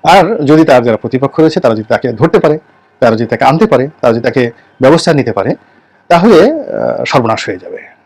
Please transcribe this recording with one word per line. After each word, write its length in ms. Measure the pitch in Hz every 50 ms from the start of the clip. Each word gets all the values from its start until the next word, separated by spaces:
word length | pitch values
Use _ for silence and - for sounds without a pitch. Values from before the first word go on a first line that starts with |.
| -
আর 420 | 165 175 202 170 180 226 - 151
যদি 200 | 131 151 156 160
তার 180 | - 139 127 117
যারা 140 | 120 113
প্রতিপক্ষ 420 | 107 - 117 - 131 135 135 - -
রয়েছে 200 | 156 160 156 185
তারা 140 | - 123 110
যদি 100 | 107 107
তাকে 280 | - 113 - - 127
ধরতে 280 | 117 104 113 - - 196
পারে, 200 | - 151 151 156 _ _ _ _ _ _ _ _
তারা 160 | - 117 113
যদি 100 | 110 117
তাকে 200 | 110 120 110 127
আনতে 200 | 131 139 165 220
পারে, 240 | 214 - 123 131 147 - _
তারা 120 | - 123 113
যদি 100 | 117 117
তাকে 280 | 127 110 135 123 117 - _ _ _ _ _
ব্যবস্থা 320 | 131 131 156 165 - 180 160
নিতে 180 | 143 127 117
পারে, 240 | 104 101 95 123 - - _ _ _ _ _ _ _ _ _
তাহলে, 440 | _ 170 170 175 240 208 160 185 262
আহ, 520 | 320 311 269 - - 53 57 - - - -
সর্বনাশ 460 | - - 139 120 113 113 - - -
হয়ে 80 | 101
যাবে 200 | 90 - - - - - - _ _ _